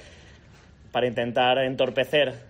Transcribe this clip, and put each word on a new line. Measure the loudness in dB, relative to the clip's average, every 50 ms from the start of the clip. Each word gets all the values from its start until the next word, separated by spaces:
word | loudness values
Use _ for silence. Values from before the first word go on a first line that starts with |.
| -18 -20 -20 -20 -20 -20 -20 -20 -20 -20 -20 -20 -20 -20 -20 -20 -20 -6
para | -2 -2 -2 0
intentar | -2 -4 -4 -2 0 2 2 2 2 2
entorpecer, | 0 -2 0 0 -2 0 0 -2 -2 0 2 2 2 2 -2 -8 -16 -20